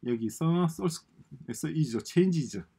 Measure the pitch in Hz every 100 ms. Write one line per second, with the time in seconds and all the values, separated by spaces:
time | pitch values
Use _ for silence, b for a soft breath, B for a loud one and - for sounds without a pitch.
0 | 120 117 110 - 160 175 170 165 185 -
1 | - - - 139 - 113 156 160 139 113
2 | - 170 190 170 120 101 -